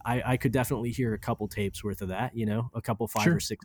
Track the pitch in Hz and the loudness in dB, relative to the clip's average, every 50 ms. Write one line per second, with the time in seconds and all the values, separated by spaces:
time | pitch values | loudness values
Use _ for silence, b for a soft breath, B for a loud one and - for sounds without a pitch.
0 | - 113 123 123 - 123 131 123 - 131 110 135 - - 139 110 117 120 113 - | -2 -2 0 0 2 0 2 2 2 2 2 2 2 2 0 -2 -2 -2 0 0
1 | 123 113 107 104 - - 117 - 107 104 - 107 101 95 - - - 104 95 - | 0 0 0 0 -2 -2 -2 -2 -4 -4 -2 -2 -2 -2 -2 -4 -4 -4 -4 -4
2 | 101 92 92 98 123 123 - 117 113 107 104 113 120 123 - 113 - - 110 - | -4 -4 -2 -2 -2 -2 -2 -2 0 0 2 0 -2 -2 -4 -4 -2 -2 0 0
3 | 117 - - 110 107 170 170 - - - 107 - | 0 0 2 4 4 6 4 4 2 -2 -6 -8